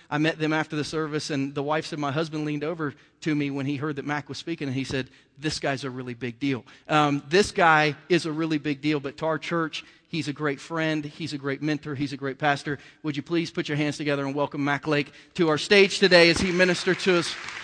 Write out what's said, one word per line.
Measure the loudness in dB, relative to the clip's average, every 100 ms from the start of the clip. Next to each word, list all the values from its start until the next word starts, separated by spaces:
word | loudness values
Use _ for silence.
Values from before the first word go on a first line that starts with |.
| -6
I | 0
met | 0 0
them | 0
after | 0 -2 -4
the |
service, | -4 -4 -4 -4 -4
and | -4 -4 -4
the |
wife | -2 -4 -4
said, | -4
"My | -2
husband | -2 -2 -4 -4
leaned | -4
over | -4 -4 -6 -8 _ _
to | -2
me | 0 -2
when | -2 -4
he | -4
heard | -4 -6
that | -6
Mac | -6 -8
was | -10
speaking, | -8 -6 -4
and | -4
he |
said, | -4 -4 -6 -12 _ -8
'This | -6 -4
guy's | -4 -4
a | -6
really | -8 -10
big | -8 -8 -4
deal.'" | -2 -2 -6 -16 0
Um, | 2 2 0 2
this | 2 2
guy | 4 6 6 4 0 0
is | 0 0
a |
really | -4 -2 -2
big | -2 -2
deal, | -2 -2
but | -4 -4
to | -2
our | -2
church, | -2 -2 -2 -6 -14 _ _
he's | -6 -6
a |
great | -4 -4 -4
friend, | -6 -4 -2 -2
he's | -4 -8 -8
a | -6
great | -6 -2
mentor, | -2 -2 -4 -6
he's | -4
a | -4
great | -8 -2
pastor. | 0 0 -2 -8 -10 -10
Would | -6 -6
you |
please | -2 -2 -2
put | -4 -4
your | -2
hands | -2 -2
together | -2 -2
and | -2 -2
welcome | -2 -2
Mac | -2 0 0
Lake | -2 -2 -10 -8
to | 0 2
our | 2
stage | 4 6 6 6
today | 8 10 8
as | 6
he | 2
ministers | 4 4 2 0 0 2
to | 2
us | 0 -6 -12 -12